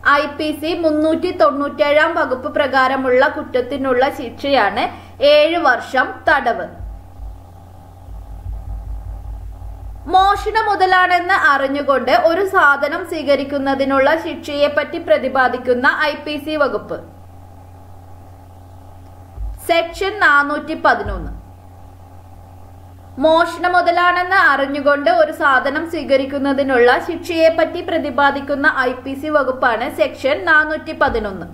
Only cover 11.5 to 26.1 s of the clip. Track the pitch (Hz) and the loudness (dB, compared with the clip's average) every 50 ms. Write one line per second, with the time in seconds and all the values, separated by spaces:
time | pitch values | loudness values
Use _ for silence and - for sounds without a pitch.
11.5 | 285 269 269 269 277 285 285 277 269 254 240 247 294 349 - 330 330 370 403 381 | 2 4 2 -2 -2 -2 0 0 0 0 2 2 2 2 4 2 0 0 -2 0
12.5 | 392 381 320 285 285 277 285 294 311 349 381 339 359 320 294 262 285 262 285 277 | 2 4 4 4 4 2 0 -4 -4 -6 -6 -6 -8 -6 0 0 0 0 0 -4
13.5 | 294 285 269 277 277 269 277 269 277 269 269 277 311 330 - 339 294 - - 294 | -4 -4 -2 -2 0 0 0 0 2 4 4 4 2 2 -2 -6 -10 -10 -10 -8
14.5 | 294 285 285 294 294 302 294 - - 339 339 349 311 277 240 262 - 269 254 247 | 0 0 0 2 2 -2 -2 -2 -6 -10 0 0 0 2 2 -2 0 2 2 2
15.5 | 247 254 247 254 247 247 254 269 - - 311 302 294 302 - 302 302 294 294 302 | 0 -2 -2 -2 -2 2 2 0 2 2 -2 -2 -4 -4 -8 -8 -8 -8 -6 -6
16.5 | 311 302 285 247 208 208 - - 170 170 - - - - - - - - - - | -2 -2 -2 -2 -2 -6 -8 -8 -12 -12 -12 -16 -20 -20 -20 -20 -20 -20 -20 -20
17.5 | - - - - - - - - - - - - - - - - - - - - | -20 -20 -20 -20 -20 -20 -20 -20 -20 -20 -20 -20 -20 -20 -20 -20 -20 -20 -20 -20
18.5 | - - - - - - - - - - - - - - - - - - - - | -20 -20 -20 -20 -20 -20 -20 -20 -20 -20 -20 -20 -20 -20 -20 -20 -10 -8 -8 -8
19.5 | - - - - 339 339 339 339 - - 403 381 415 415 381 320 285 285 285 285 | -8 -10 -4 -2 -2 -2 -2 -4 -6 -6 -6 -6 -2 0 2 4 4 4 2 0
20.5 | 302 302 294 294 320 262 - 302 254 - - 214 190 180 165 - - - - - | -4 -6 -6 -8 -8 0 2 2 2 2 -2 -6 -8 -8 -10 -12 -12 -14 -16 -20
21.5 | - - - - - - - - - - - - - - - - - - - - | -20 -20 -20 -20 -20 -20 -20 -20 -20 -20 -20 -20 -20 -20 -20 -20 -20 -20 -20 -20
22.5 | - - - - - - - - - - - - - - 269 311 320 330 339 339 | -20 -20 -20 -20 -20 -20 -20 -20 -20 -20 -20 -18 -10 0 2 4 4 4 2 0
23.5 | - - 330 359 359 359 349 339 339 349 359 359 349 359 359 359 381 392 349 320 | -2 -4 -2 2 2 4 4 4 2 4 4 2 2 2 0 2 2 4 4 4
24.5 | 269 269 277 277 277 294 277 285 285 285 285 320 359 349 311 302 311 - 320 285 | 4 2 0 -2 -4 0 2 2 2 4 2 2 4 4 4 2 0 0 2 2
25.5 | 269 254 254 285 269 311 330 330 - 320 277 - | 2 2 2 0 -4 -4 -6 -4 -6 -8 0 2